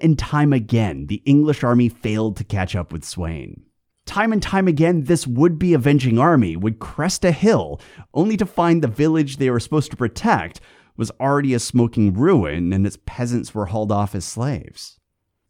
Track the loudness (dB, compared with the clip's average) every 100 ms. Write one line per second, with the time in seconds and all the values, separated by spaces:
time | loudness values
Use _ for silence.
0 | 2 0 0 0 2 2 0 0 0 -4
1 | -8 -6 2 4 4 0 2 2 2 -2
2 | -6 -2 -2 -4 -6 -4 -4 -4 -6 -10
3 | -12 -8 -8 -8 -12 -18 _ _ _ _
4 | -10 -2 0 0 0 0 2 4 4 2
5 | 2 0 0 2 2 4 2 2 4 2
6 | 2 2 4 4 2 0 -4 -6 -10 -6
7 | -4 0 0 2 2 2 0 -10 -16 -20
8 | -8 -2 0 2 -2 0 2 2 2 0
9 | 0 2 0 -2 0 0 0 -2 -2 -4
10 | -6 -2 0 0 -2 -14 -20 _ _ -10
11 | -8 -4 -2 0 0 -2 0 0 2 2
12 | 0 2 2 2 0 -2 -2 0 -2 -4
13 | -14 -8 -4 -4 -4 -8 -6 -4 -2 -2
14 | -2 -6 -10 -6 -6 -6 -10 -18 -20 _
15 | _ _ _ _ _